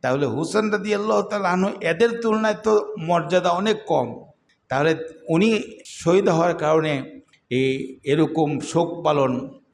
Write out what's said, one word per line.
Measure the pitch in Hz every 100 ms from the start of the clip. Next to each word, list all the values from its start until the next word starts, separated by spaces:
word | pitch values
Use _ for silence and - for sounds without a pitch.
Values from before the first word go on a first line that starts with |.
তাহলে | 127 135 143
হুসেন | 120 160 208 214
রাদিয়াল্লাহু | 208 208 208 214 208
তাআলা | 202 208 190
আনহু | 180 190 -
এদের | 165 165 233 233
তুলনায় | 226 214 220 214
তো | 220 214 208 -
মর্যাদা | 160 175 151 180 180
অনেক | 175 208 214 -
কম। | 156 120 - - _ _ _ _
তাহলে | 127 151 160 - - -
উনি | 165 214 214 - - -
শহীদ | - 165 185 196
হওয়ার | 160 170
কারণে | 170 151 160 156 139 - - _ _ _
এই | 123 131 135 131 -
এরকম | 143 147 156 160 151 147
শোক | - 175 170 -
পালন, | 151 147 135 123 135 - _